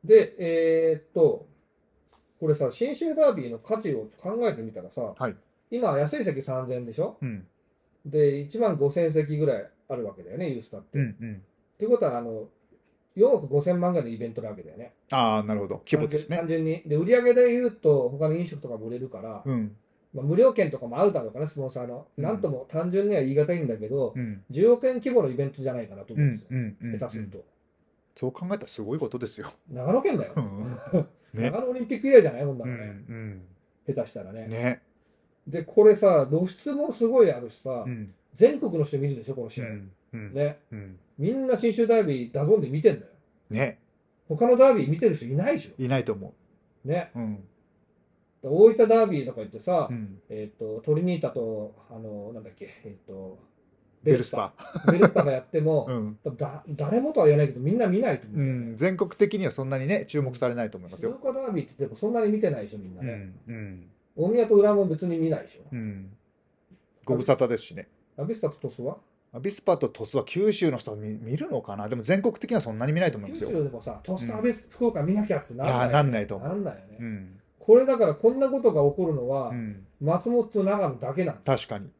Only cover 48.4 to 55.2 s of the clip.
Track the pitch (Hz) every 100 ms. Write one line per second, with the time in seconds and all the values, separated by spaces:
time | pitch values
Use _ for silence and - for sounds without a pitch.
48.4 | 131 156 220 226 226 226 214 160 117 101
49.4 | 101 110 - 175 131 120 104 95 _ 107
50.4 | 107 _ 110 110 113 151 180 170 135 123
51.4 | 113 110 107 107 _ 113 113 104 104 117
52.4 | 107 - 98 - 110 98 - 95 95 92
53.4 | _ _ _ _ _ _ - 127 120 113
54.4 | 98 _ - 170 - 175 202 -